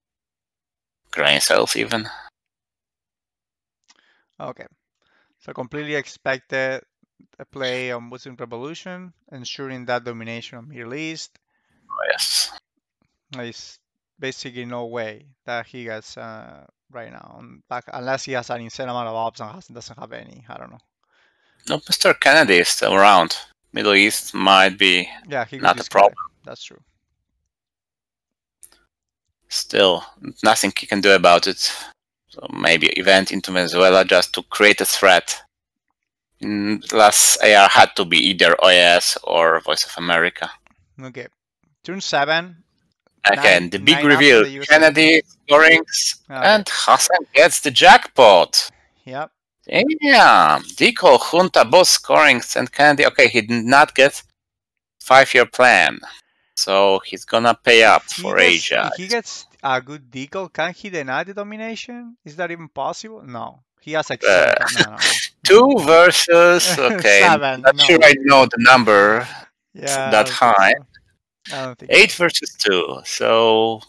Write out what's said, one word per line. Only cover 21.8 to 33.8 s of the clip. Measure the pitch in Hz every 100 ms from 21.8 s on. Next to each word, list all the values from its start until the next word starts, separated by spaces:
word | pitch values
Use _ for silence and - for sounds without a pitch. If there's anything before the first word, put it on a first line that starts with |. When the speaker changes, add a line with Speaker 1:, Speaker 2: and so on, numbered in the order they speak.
| -
Speaker 1:
Mister | - 190
Kennedy | - 135 151 127 90
is | 85
still | - 104
around. | 95 101 95 82 - - _ _
Middle | 113 107
East | 98 107 - -
might | 101 98 95 95 95
be | 98 90 90 - -
Speaker 2:
Yeah, | 139
he | 113 -
could | 90
Speaker 1:
not | -
a |
Speaker 2:
discard | - 98 101
it. | -
Speaker 1:
problem. | - _
Speaker 2:
That's | - 123
true. | - - _ _ _ _ _ _ _ _ _ _ _ _ _ _ _ _ _ _ _ _ _ _ _ _ _ _ _
Speaker 1:
Still, | - - 104 95 85 - _ - -
nothing | 110 110 101 -
he | -
can | 104
do | 98
about | 98 87 87 98
it. | 92 - - - _ _ _ _
So | - -
maybe | - 82 82 80
event | - 92 95 95
into | 95 92
Venezuela | 92 87 87